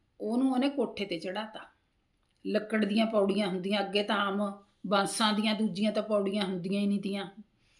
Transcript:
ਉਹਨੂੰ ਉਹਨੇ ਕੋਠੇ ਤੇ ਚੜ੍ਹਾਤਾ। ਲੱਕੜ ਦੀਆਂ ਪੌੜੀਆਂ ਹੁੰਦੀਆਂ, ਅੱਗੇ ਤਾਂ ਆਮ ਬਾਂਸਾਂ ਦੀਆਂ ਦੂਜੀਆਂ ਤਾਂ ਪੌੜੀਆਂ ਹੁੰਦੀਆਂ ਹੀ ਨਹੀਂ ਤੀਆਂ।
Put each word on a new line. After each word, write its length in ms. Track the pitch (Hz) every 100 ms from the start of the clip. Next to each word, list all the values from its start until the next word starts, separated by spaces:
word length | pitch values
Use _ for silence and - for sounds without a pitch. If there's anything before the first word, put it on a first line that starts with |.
| _ _
ਉਹਨੂੰ 320 | 214 240 262
ਉਹਨੇ 160 | 254 277
ਕੋਠੇ 360 | 277 220 -
ਤੇ 140 | 196 170
ਚੜ੍ਹਾਤਾ। 420 | 185 190 220 - - _ _ _ _ _ _ _ 190
ਲੱਕੜ 380 | 202 208 220
ਦੀਆਂ 220 | 202 208 220
ਪੌੜੀਆਂ 420 | 220 196 202 202
ਹੁੰਦੀਆਂ, 320 | 185 185 208
ਅੱਗੇ 220 | 196 196
ਤਾਂ 140 | 202 208
ਆਮ 460 | 202 196 202 196 - _ 180
ਬਾਂਸਾਂ 460 | 196 196 - 220
ਦੀਆਂ 220 | 208 220
ਦੂਜੀਆਂ 380 | 214 220 175 214
ਤਾਂ 100 | 214
ਪੌੜੀਆਂ 420 | 214 208 196 208
ਹੁੰਦੀਆਂ 360 | 190 185 175 202
ਹੀ 60 | 202
ਨਹੀਂ 140 | 202
ਤੀਆਂ। 300 | 196 196 190 - - _ _